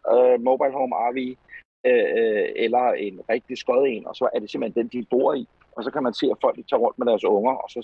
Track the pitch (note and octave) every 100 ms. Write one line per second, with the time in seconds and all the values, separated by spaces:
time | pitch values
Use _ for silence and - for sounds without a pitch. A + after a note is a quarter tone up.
0 | F2 A#2+ B2+ B2 B2 C3 C#3+ C3+ C3 F2+
1 | A#2+ C3 B2+ B2+ _ - _ _ B2+ B2
2 | F#2+ G2 A2+ G#2 D#2+ G#1 A2 B2 B2 F2+
3 | G2+ F#2 - A#2+ - B2+ - B2 C#3 A2
4 | - - A#2+ B2 G#2 C#3+ A2+ A#2+ A#2 B2
5 | A2 B2+ D3+ B2+ A#2 _ _ - A#2 D#3
6 | B2+ - C#3 G#2+ B2 - - B2 A2+ -
7 | A#2+ G#2+ F#2+ G2+ A#2 C3 - A#2+